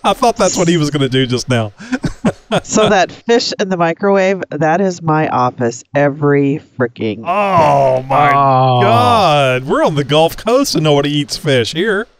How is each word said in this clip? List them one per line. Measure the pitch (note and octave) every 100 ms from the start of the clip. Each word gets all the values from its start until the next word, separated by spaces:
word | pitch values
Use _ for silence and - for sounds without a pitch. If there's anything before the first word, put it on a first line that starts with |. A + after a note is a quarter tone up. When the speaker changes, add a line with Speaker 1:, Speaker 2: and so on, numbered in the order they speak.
Speaker 1:
I | G#3+
thought | G3 A#3+ A3
that's | F#3+ G3+
what | E3+
he | F3
was | D3
gonna | D3 C3+
do | C3 B2+
just | A#2+ -
now. | A#2+ G#2+ -
<laughs> | A3+ B3+ - - A3 - _ G#3+
Speaker 2:
So | - A3 G#3+
that | G#3 F3
fish | - - A#3 A#3+ -
in | F#3+
the | F#3
microwave, | E3+ E3 G3+ G3 F#3+ G3 -
that | D3 D#3 E3
is | G3 F3
my | D#3+ D#3 D#3+
office | - B2 B2 A#2+ A#2 - A#2+
every | C#3+ C#3+ C#3+ C#3+ C#3 C3+ - -
freaking | A#2+ - A2+ G#2 A2+
Speaker 1:
Oh, | F#3+ G3+ F3+ D3 C#3+ C3+ C3
Speaker 2:
day. | C3
Speaker 1:
my | C3 A#2+
Speaker 3:
Oh. | C#3 C3+ C3 C3 B2
Speaker 1:
God. | B2+ - A#3+ A#3 F3+ D3 C3+ B2+
We're | C3 A#3+
on | D4 D3
the |
Gulf | C3+ D3 E3 -
Coast | - B3 C#4 -
and |
nobody | D#3 D3 C#3+
eats | D3 C#3+ -
fish | D3+ C3 A2
here. | D#3+ G#3 F#3+ A#3 _